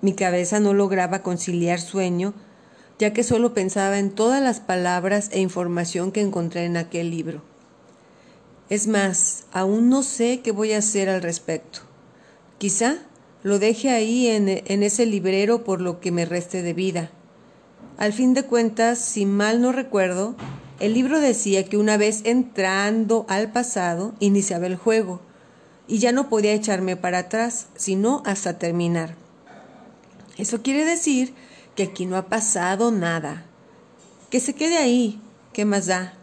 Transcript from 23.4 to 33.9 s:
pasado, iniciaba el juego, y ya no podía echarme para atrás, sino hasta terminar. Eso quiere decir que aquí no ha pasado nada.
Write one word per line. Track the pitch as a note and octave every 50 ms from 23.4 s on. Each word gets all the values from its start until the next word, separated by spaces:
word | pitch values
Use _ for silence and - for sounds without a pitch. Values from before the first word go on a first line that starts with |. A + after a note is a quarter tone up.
| G#3+ A3
pasado, | A3 B3 B3 B3 - G#3 F3+ F3 E3+ E3+ F#3+ G#3+ - -
iniciaba | G3+ G3+ G3 G3+ F#3+ G3 F#3+ E3+ F3
el | F3+ F#3 F3
juego, | - A3+ A3 A3 A3 F#3 F3+ F3 - - - - - - - - - - - _ _ -
y | - A3
ya | A3 A#3+ A#3+
no | B3+ C#4 C4
podía | - A3 G#3 G#3 G#3
echarme | G#3+ G#3+ A3 G3+ F#3 F#3 F#3 F#3
para | F#3 F#3 F3+ F3+ F3+
atrás, | F3+ F3+ - A3 A3+ A#3+ A#3 - - - -
sino | - - - F#3+ F#3+ G3 A3+ C4+ C#4+ -
hasta | - G3 G3 - F#3 E3+ F3
terminar. | - E3+ E3+ F3 F3 E3+ E3+ E3+ E3 D#3+ E3 - - - - - - - - - - - - - - - - - - - - - - - - -
Eso | G3+ - - A#3
quiere | A#3 C4+ C4+ C#4+ D#4
decir | D#4+ E4+ E4 E4 D#4 C#4 B3+ B3+ B3+ - - - - - - - - -
que | - G3
aquí | F#3 F#3+ - F3+
no | F#3 F#3
ha | F#3+ F#3 F#3+
pasado | G#3+ A3+ G#3 - - G3 F3 F3+ F#3+ G3 A3+ A#3+
nada. | A#3 G3+ F3 E3+ E3 E3 D3+ D3 D3 E3 E3 - - _ - - - - - _